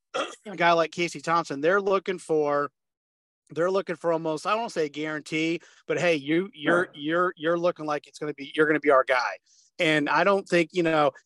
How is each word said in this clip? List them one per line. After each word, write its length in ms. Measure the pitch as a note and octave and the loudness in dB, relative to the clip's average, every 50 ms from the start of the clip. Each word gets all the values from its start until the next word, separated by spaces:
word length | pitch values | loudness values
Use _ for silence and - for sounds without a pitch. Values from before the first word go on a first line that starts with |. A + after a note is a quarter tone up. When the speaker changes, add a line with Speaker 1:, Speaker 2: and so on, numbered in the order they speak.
Speaker 1:
<clears throat> 140 | _ _ - | _ _ -6
a 420 | B3 D4 F4+ - - - G#3+ F#3+ | -6 -6 -6 -8 -14 -16 -10 -2
guy 160 | E3 F3 E3+ E3+ | 2 4 4 4
like 180 | E3+ D#3+ D#3 - | 4 2 0 -2
Casey 280 | F3 F3 E3 - D3+ | -4 -4 -4 -4 -6
Thompson, 400 | - E3 E3 E3+ D#3 - C#3+ C#3 | -4 -2 0 0 0 -2 -4 -2
they're 200 | C#3+ E3+ F#3+ G#3 | 0 2 2 2
looking 380 | G3 G3+ G3 G3 - G3+ F#3 E3+ | 2 2 0 0 0 -4 -8 -6
for, 520 | - - D#3+ D#3 D3 D3 C#3+ C#3+ C#3+ C#3+ _ _ _ _ _ _ _ _ _ _ _ _ _ _ _ - | -4 -2 0 0 0 0 0 -2 -2 -4 _ _ _ _ _ _ _ _ _ _ _ _ _ _ _ -10
they're 200 | D#3 D3+ E3+ F#3 | -4 -2 0 0
looking 260 | F#3+ G3 F3+ - E3+ | 0 0 -2 -4 -6
for 160 | - - E3+ E3 | -4 -2 -2 -2
almost, 340 | D#3+ E3 D#3+ D#3 D3+ - | 0 -2 -4 -4 -4 -2
I 80 | F3+ G#3 | -2 -2
won't 180 | A3 A#3 A3+ - | -2 -2 -4 -4
say 140 | F3+ D#3 | -4 -4
a 40 | C#3+ | -4
guarantee, 680 | C#3+ D3 D3+ D#3 D#3 D3+ C#3 - D#3+ D#3 D#3+ E3 E3 - - - _ _ _ | -4 -6 -6 -6 -6 -8 -8 -6 -4 -2 -2 -2 -2 -4 -8 -14 _ _ _
but 120 | - D#3 D3+ | -6 -4 0
hey, 180 | F3 F3 E3 | 0 0 0
you, 340 | D3 C3+ C#3+ D#3+ E3+ F#3+ G3 - | 0 0 0 0 0 0 -2 -8
you're, 260 | D#3 D3 D#3 E3+ F3 | -4 0 2 2 2
Speaker 2:
Right. 80 | F3+ - - | 0 -2 -6
Speaker 1:
you're, 380 | D3+ C#3+ D3+ E3 F3 F3+ F3+ F3+ | -8 -6 -2 0 0 0 -2 -4
you're 220 | - D3+ E3 F3 F3 | -4 -2 -2 0 0
looking 280 | E3+ F3 E3 - D#3 | 0 -2 -2 -4 -4
like 200 | D3+ D3 D3 - | -6 -6 -6 -6
it's 120 | - - - | -10 -14 -10
gonna 160 | D#3 D3+ C#3+ | -10 -10 -8
be, 180 | - C#3 D3 D3+ | -10 -12 -4 0
you're 120 | D3+ D#3 | 2 2
gonna 140 | D3+ D#3+ D3 | 2 2 2
be 100 | C#3+ D3 | 4 4
our 140 | C#3 C3 B2+ | 4 6 4
guy. 340 | C3 C3 B2 A#2 G#2 F#2+ F#2 _ _ _ _ _ _ _ - | 4 2 0 0 -2 -6 -10 _ _ _ _ _ _ _ -2
And 300 | F3+ D#3 D#3 D3+ C#3+ C#3 | 0 0 2 2 0 0
I 140 | C#3+ D#3 F3 | 0 2 2
don't 240 | G3+ G3+ G3 F#3+ | 2 2 2 0
think, 240 | - F3+ F3 E3+ - - | 0 2 2 2 0 0
you 100 | F3+ E3+ | 0 0
know, 300 | D#3+ D#3+ D3+ D3 C#3 - - - | 2 2 2 2 2 0 -4 -10